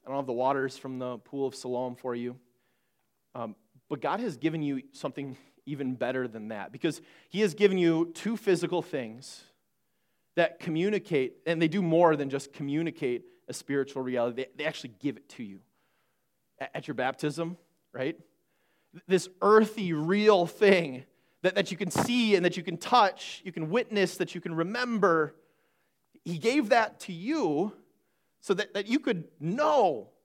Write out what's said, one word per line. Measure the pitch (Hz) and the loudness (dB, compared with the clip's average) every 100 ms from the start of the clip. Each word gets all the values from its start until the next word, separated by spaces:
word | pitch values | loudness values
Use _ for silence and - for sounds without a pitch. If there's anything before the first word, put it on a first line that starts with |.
| - | -6
I | |
don't | 139 | -6
have | 131 | -4
the | |
waters | 120 131 139 131 131 | -2 0 0 -2 -6
from | 135 127 | -12 -8
the | 127 120 | -8 -10
pool | _ 139 135 | _ -4 -4
of | 131 | -4
Siloam | 127 123 127 123 | -8 -6 -6 -8
for | 127 120 | -8 -6
you. | 120 127 _ _ _ _ _ _ _ _ _ 127 | -6 -10 _ _ _ _ _ _ _ _ _ -12
Um, | 117 104 _ _ _ | -10 -12 _ _ _
but | 139 | -6
God | 143 190 | -4 -2
has | 240 135 | -4 -2
given | 160 156 | -2 -2
you | 147 135 - | -4 -4 -8
something | - 143 139 139 123 _ _ - | -10 -10 -8 -12 -12 _ _ -12
even | 139 131 | -6 -6
better | 123 123 131 127 | -4 -4 -2 -4
than | 110 107 | -8 -10
that, | 107 95 | -10 -12
because | 127 165 143 - - _ | -6 -6 -6 -14 -20 _
he | 185 | 0
has | 214 | 0
given | 151 202 190 | 4 2 4
you | 170 165 170 | 4 4 0
two | - 202 226 | -4 -6 -4
physical | - 170 170 175 | 0 0 0 -4
things | - 147 113 113 - - - _ _ _ _ _ _ _ _ - | -4 -8 -8 -12 -18 -20 -20 _ _ _ _ _ _ _ _ 0
that | 170 175 | 0 0
communicate, | - 156 190 208 - 160 127 - - | -4 -2 0 -2 0 -2 -2 -4 -4
and | 165 | 2
they | 165 | 2
do | 185 | 2
more | 175 165 170 151 | 2 4 6 4
than | 135 | 0
just | 139 - | -6 -8
communicate | - 139 147 165 - 139 120 - _ - | -10 -4 -2 -2 -4 -4 -4 -8 _ -14
a | |
spiritual | 123 - 143 135 135 | -14 -4 -2 -2 -4
reality. | 127 123 120 117 | -4 0 -2 -2
They, | 131 - | -8 -6
they | 151 | -6
actually | 151 127 110 | -6 -14 -6
give | 143 110 | -6 -6
it | _ | _
to | - | -14
you | 107 95 _ _ _ _ _ _ _ _ _ _ | -14 -14 _ _ _ _ _ _ _ _ _ _
a-, | 131 - | -10 -10
at | 143 | -8
your | 127 | -2
baptism, | 127 131 151 139 165 180 _ _ _ | -2 -2 -4 -2 -6 -8 _ _ _
right? | 123 135 165 _ _ _ _ _ _ _ 165 - | -6 -6 -6 _ _ _ _ _ _ _ -20 0
This | 185 - - | 0 0 0
earthy, | 196 214 214 220 185 | 6 8 6 0 -2
real | 156 160 202 214 196 170 | 0 2 4 6 6 4
thing | - 202 190 160 127 - _ _ _ | 4 6 6 4 -8 -16 _ _ _
that, | 180 190 | 0 0
that | 190 | -2
you | 170 | -4
can | 185 | -4
see | - - 247 226 196 | -2 0 2 4 4
and | |
that | 180 175 | 4 0
you | |
can | 165 165 | -6 -8
touch, | - 247 196 - - - 190 | 4 6 6 2 -14 -14 -12
you | |
can | 170 156 | -6 0
witness, | 214 - 208 185 - | 0 0 0 0 0
that | 175 180 | -6 -4
you | |
can | 170 165 | -6 -4
remember. | 170 233 247 226 185 165 151 - _ _ _ _ _ _ _ _ - | -2 -2 -2 2 4 4 0 -4 _ _ _ _ _ _ _ _ -8
He | 170 | -2
gave | 226 277 220 | 0 0 4
that | 240 220 - | 2 2 -4
to | - | -12
you | 170 202 320 185 147 208 - _ _ _ _ _ _ | -8 -4 -2 0 0 -2 -6 _ _ _ _ _ _
so | - 185 | -2 -2
that, | 208 | 0
that | 202 202 | -6 0
you | 254 | 0
could | - 185 - _ | 0 -2 -4 _
know | 151 226 302 302 190 123 98 _ | -6 0 2 4 4 0 -10 _